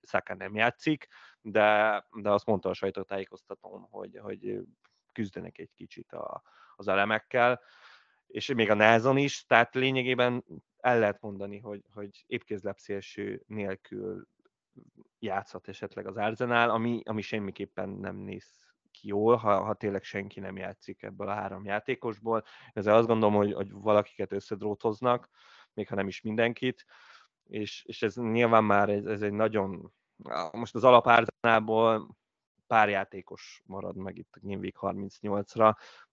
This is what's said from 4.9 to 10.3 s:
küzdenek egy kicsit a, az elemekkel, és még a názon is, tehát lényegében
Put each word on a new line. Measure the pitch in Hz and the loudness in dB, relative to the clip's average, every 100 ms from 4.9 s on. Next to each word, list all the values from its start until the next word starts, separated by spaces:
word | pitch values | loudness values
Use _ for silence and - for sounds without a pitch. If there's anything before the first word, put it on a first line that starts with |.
| _ _ | _ _
küzdenek | - 104 92 90 - | -8 -8 -10 -16 -16
egy | - | -20
kicsit | _ - - - | _ -20 -20 -18
a, | - - - - _ - - | -14 -12 -14 -18 _ -20 -10
az | 101 | -2
elemekkel, | 95 101 110 - 127 120 123 _ _ - - _ _ _ | 0 2 0 -2 2 2 2 _ _ -20 -20 _ _ _
és | - - | -10 -4
még | 127 107 | 2 4
a | |
názon | 104 107 113 120 135 | 6 8 6 6 2
is, | 143 - - | 0 -4 2
tehát | 120 120 | 4 4
lényegében | 131 131 131 123 123 123 | 0 -2 0 0 2 0